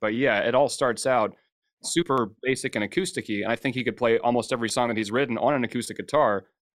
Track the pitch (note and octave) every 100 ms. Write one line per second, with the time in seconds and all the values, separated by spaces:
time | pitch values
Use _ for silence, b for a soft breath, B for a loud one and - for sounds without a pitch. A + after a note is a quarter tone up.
0 | G#2+ A2 C3+ G#2 G#2+ B2 C#3 - C3 A2
1 | C3+ B2+ G#2+ - _ _ _ _ - -
2 | F3 C3+ A2 - B2+ C3 C3 A2+ G2+ -
3 | F#3+ - A2 G#2 G2+ A#2 C#3 B2+ A#2+ G#2
4 | A#2+ A2+ A#2+ A#2+ A2 B2+ A2+ B2+ A#2+ A2
5 | G#2 A#2 C#3 A2+ A#2+ C#3+ A#2 B2 A2+ G#2+
6 | F#2 C#3+ C3 G2+ - b _